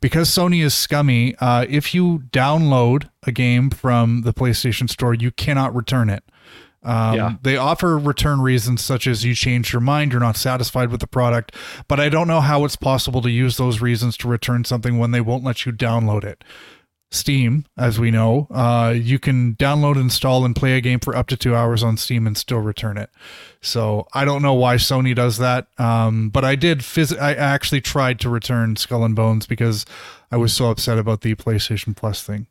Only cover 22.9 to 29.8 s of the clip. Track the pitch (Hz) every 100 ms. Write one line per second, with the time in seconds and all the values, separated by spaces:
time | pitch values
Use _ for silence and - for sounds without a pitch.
22.9 | 101 104 _ - - - _ - 120 110
23.9 | 104 - 127 143 143 143 131 123 123 -
24.9 | 135 131 123 123 113 127 127 - _ 120
25.9 | 117 113 110 110 135 131 135 170 156 123
26.9 | - 151 156 143 143 143 139 - 143 -
27.9 | 151 131 120 127 120 - 123 113 107 -
28.9 | 120 113 110 113 110 104 117 117 107